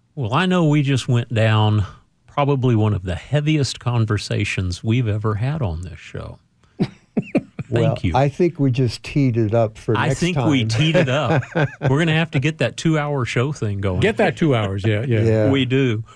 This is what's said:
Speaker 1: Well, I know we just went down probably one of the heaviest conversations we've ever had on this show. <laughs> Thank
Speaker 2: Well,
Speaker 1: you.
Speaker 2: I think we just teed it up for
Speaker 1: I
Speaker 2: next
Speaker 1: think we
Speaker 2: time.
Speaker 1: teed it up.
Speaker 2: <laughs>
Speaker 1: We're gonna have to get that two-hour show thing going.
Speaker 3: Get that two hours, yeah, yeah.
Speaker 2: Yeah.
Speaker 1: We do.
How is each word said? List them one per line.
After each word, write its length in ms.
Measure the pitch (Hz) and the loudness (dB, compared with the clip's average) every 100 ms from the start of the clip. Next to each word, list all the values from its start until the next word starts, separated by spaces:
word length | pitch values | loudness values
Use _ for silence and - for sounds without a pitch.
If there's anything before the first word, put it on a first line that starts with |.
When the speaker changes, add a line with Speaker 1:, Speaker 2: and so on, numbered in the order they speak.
| _ | _
Speaker 1:
Well, 180 | - 113 | -8 -2
I 140 | 135 185 | 0 2
know 200 | 180 156 | 2 4
we 160 | 151 | 2
just 260 | 139 135 - | 2 0 0
went 240 | 120 - | 0 0
down 520 | 113 110 110 107 107 95 - _ _ _ | 0 2 4 4 2 0 -8 _ _ _
probably 480 | - 143 139 127 | -2 0 2 2
one 200 | 113 107 | 2 2
of 80 | 98 | 0
the 120 | 92 | -4
heaviest 680 | 85 - 147 147 156 135 - | -8 -2 -2 0 0 -2 -4
conversations 1040 | 120 120 110 104 - 110 107 - 92 85 | -4 -2 0 -2 -2 -4 -4 -4 -4 -4
we've 240 | 110 120 113 | -2 0 0
ever 280 | 104 110 104 | -2 -2 -2
had 260 | 127 156 | -2 -2
on 200 | 107 82 | -4 -4
this 160 | 87 - | -10 -14
show. 400 | - - 113 - _ _ | -16 -14 -14 -16 _ _
<laughs> 200 | _ - | _ -6
Thank 120 | - - _ - - - - - - | -6 -6 _ -6 -2 -4 -6 -14 -6
Speaker 2:
Well, 260 | 117 113 - | 0 0 0
Speaker 1:
you. 100 | 92 | 0
Speaker 2:
I 140 | 123 143 | 2 0
think 300 | - 175 - | 2 -2 2
we 120 | 139 | 0
just 320 | 123 123 - | 2 0 -2
teed 340 | - 151 131 113 | -6 0 0 2
it 180 | 107 | 0
up 220 | 117 110 110 | 2 0 -2
for 200 | - 117 | -2 0
Speaker 1:
I 120 | 147 | 0
Speaker 2:
next 120 | 127 | 0
Speaker 1:
think 160 | 170 151 | 0 0
we 280 | 123 135 | 0 0
Speaker 2:
time. 40 | 110 | 0
Speaker 1:
teed 280 | 113 156 175 | 0 2 2
it 120 | 139 | 2
up. 340 | 131 127 151 - | 0 0 0 0
Speaker 2:
<laughs> 40 | |
Speaker 1:
We're 440 | 170 143 - 135 139 | -2 -2 -2 0 2
gonna 140 | 156 | 2
have 180 | 156 165 | 0 0
to 60 | 143 | -2
get 200 | 143 156 | -2 -2
that 180 | 120 - | -4 -2
two-hour 480 | 170 156 147 143 | 0 0 0 -2
show 280 | 117 127 135 | -2 -2 -2
thing 280 | - 107 98 | -2 -4 -2
going. 200 | 98 90 | -2 0
Speaker 3:
Get 180 | 185 220 | 0 2
that 180 | 190 - | 0 2
two 180 | 165 | 2
hours, 300 | 120 101 101 104 | 2 0 -2 0
yeah, 180 | 104 | -2
yeah. 160 | 131 113 | 0 2
Speaker 2:
Yeah. 280 | 113 110 107 | 2 4 2
Speaker 1:
We 140 | 135 | 2
do. 400 | 127 131 131 110 113 | 2 2 2 0 -6